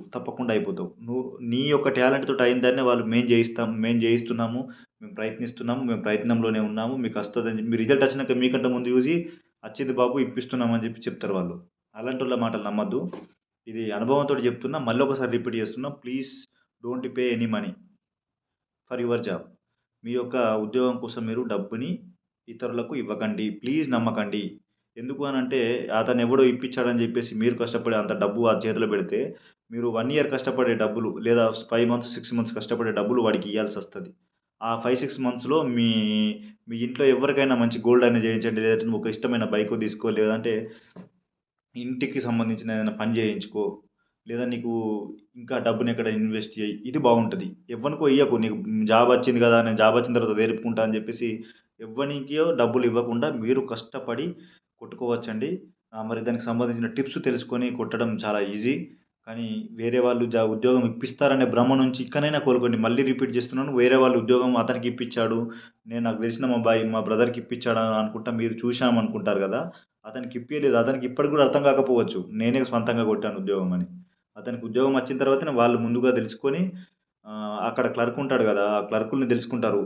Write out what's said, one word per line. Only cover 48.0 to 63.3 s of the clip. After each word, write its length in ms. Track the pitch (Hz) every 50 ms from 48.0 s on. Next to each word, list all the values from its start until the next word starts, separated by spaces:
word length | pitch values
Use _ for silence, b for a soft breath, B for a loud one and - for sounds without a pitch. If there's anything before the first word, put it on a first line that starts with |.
| 160 139
ఇయ్యకు, 260 | 135 139 139 120 123
నీకు 220 | 110 110 110 104 95 95 107 110 107 107
జాబ్ 240 | 107 113 113 120 123
వచ్చింది 300 | 127 123 127 135 120 117
కదా, 180 | 120 117 117 117
నేను 160 | 113 113 110
జాబ్ 180 | 104 107 110 113
వచ్చిన 200 | 123 120 123 117
తర్వాత 200 | 117 113 110 104
వేరుపుకుంటా 440 | 107 113 113 110 110 113 117 113 113 113
అని 120 | 110 107
చెప్పేసి 340 | 107 107 113 117 - 120 113 110 110 B B B B B _ _ -
ఎవ్వనికో 640 | 113 110 113 127 139 143 147 139 131 139 147 151 160 170
డబ్బులు 340 | 165 123 120 110 113 127 123
ఇవ్వకుండా 420 | 117 110 120 120 120 113 117 135 156
మీరు 300 | - 117 110 117 131 131
కష్టపడి 640 | 131 - 113 - - - - 135 - 123 120 131 156 175 175 B B B B B _ _ _
కొట్టుకోవచ్చండి. 720 | _ 117 98 - - 127 120 117 117 - 117 110 110 131 156 180 190 - - _ _ _ _
ఆ, 120 | 110 110
మరి 180 | 110 113 117 113
దానికి 240 | 113 120 117 117 113
సంబంధించిన 420 | 117 117 117 123 120 117 117 117
టిప్స్ 300 | 110 - 139 135 - - 180 -
తెలుసుకొని 440 | 131 120 120 120 - 120 120 127 123
కొట్టడం 380 | - 120 113 - - 113 120 117 110
చాలా 220 | 107 113 107 104 104 101
ఈజీ. 260 | 98 101 104 110 123 139 175 175 B B B B _ _ _ _
కానీ 200 | 113 113 117 117 110 107 107 107 - 117
వేరే 260 | 113 113 117 120 127
వాళ్ళు 240 | 123 123 120 117 120
జా-, 220 | 117 117 113 113 110
ఉద్యోగం 340 | 110 107 117 123 127 127 117
ఇప్పిస్తారనే 600 | 113 117 - 131 127 - - 143 139 135 131 127
భ్రమ 300 | 120 107 120 123 131 135
నుంచి 240 | 135 131 131 127 131 123
ఇక్కడైనా 360 | - - 147 143 151 156 143
కోలుకోండి. 380 | 151 139 123 123 123 120 117
మళ్ళీ 240 | 110 110 113 117 127 135
రిపీట్ 320 | 131 127 120 135 117